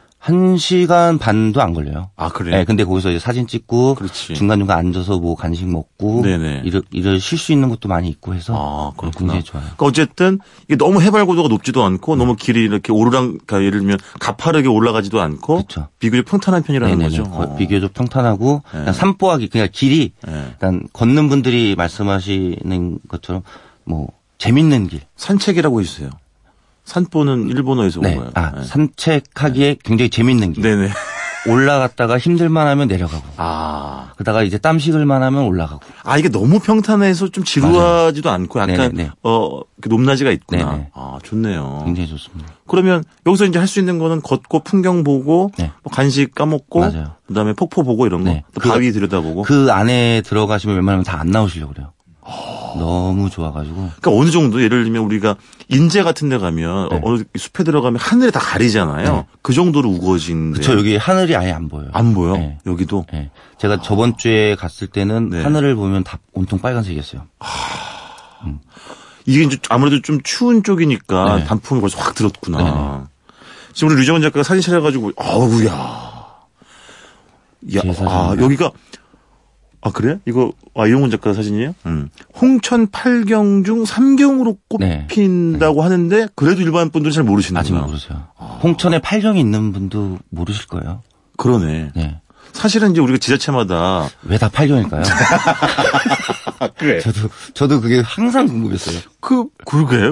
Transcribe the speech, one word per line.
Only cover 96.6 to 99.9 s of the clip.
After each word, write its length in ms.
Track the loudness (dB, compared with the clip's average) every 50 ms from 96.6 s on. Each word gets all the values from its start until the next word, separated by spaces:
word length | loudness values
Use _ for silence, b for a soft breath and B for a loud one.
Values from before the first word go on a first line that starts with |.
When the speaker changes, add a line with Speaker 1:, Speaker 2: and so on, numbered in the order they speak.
| -6 -8 -6 -4
Speaker 2:
그래. 220 | -2 -2 0 0
Speaker 1:
저도, 280 | 0 -2 -2 -2 -4 -6 B B B B B
저도 260 | -2 0 2 2 2
그게 200 | 2 2 2 2
항상 460 | 2 0 -2 -2 -2 0 2 2 0
궁금했어요. 520 | 0 0 -2 -4 -2 -4 -4 -4 -6 -8 -8 -10 -14 _ -10
Speaker 2:
그, 260 | -2 0 0 0 0 -4 _ _ -10
그러게. 320 | -2 0 0 2 2